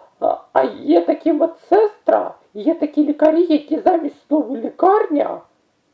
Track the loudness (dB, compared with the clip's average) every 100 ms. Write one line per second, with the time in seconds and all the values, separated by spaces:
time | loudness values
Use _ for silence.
0 | _ -4 -2 -2 -2 0 0 -2 2 2
1 | 2 -2 0 0 -2 -4 0 2 2 -2
2 | 0 0 -2 -12 _ -6 -4 -2 -2 0
3 | 0 2 2 2 2 0 -2 -2 0 0
4 | -4 -10 -4 -2 -2 -6 -10 0 2 2
5 | 0 -4 -4 -8 -16 _ _ _ _